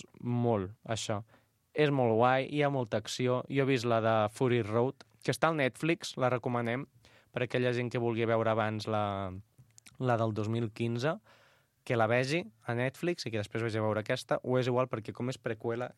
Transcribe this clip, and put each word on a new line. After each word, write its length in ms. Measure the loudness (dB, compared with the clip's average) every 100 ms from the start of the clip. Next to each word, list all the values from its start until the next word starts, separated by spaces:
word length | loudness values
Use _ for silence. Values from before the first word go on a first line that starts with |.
| -14 -10
molt, 560 | -4 0 2 0 -2 -8 -6
això. 320 | -6 -4 -6 -8 -20 _ _ _
És 180 | 0 2
molt 240 | 4 4 4
guai, 320 | 4 4 0
hi 160 | 0
ha 80 | 0
molta 240 | 0 -2 -4
acció. 460 | -4 -2 0 0 -2
Jo 140 | 0 2
he 20 |
vist 160 | 2
la 160 | 2 2
de 160 | 4 4 2
Fury 300 | 2 2 2
Road, 400 | 2 0 0 -2 -14 _
que 100 | -4
està 220 | 0 2
al 80 | 2
Netflix, 560 | 0 0 -2 -2 -4 -2
la 160 | 0
recomanem, 560 | 0 0 -2 -2 -4 -6 _ -20 -20 _
per 120 | -6
aquella 260 | -2 0 0 0
gent 160 | -2
que 80 | -2
vulgui 240 | 0 0 2
veure 240 | 2 4
abans 380 | 2 0 -2 -2
la, 140 | -2 0 -2 -6 -8 -14 _ -20 -20 -20 -4
la 140 | 0 2
del 160 | 0
dos 160 | -2 -2
mil 160 | -2 -2
quinze, 400 | -2 -4 -2 -2 -4 -8 -20 _ _ _ _ -2
que 100 | 2
la 120 | 4
vegi 320 | 2 2 -2 -4 -10 -6
a 80 |
Netflix 500 | -2 -2 -2 -4 -4 -4
i 40 |
que 80 | -4
després 240 | -4 -4
vagi 160 | -2 0
a 80 | 0
veure 160 | 0
aquesta, 380 | -2 -2 -2 -2
o 160 | 0 0
és 80 | 2
igual 240 | 0 0
perquè 240 | -4 -8
com 160 | -6 -6
és 80 | -6
preqüela, 540 | -6 -6 -4 -4 -6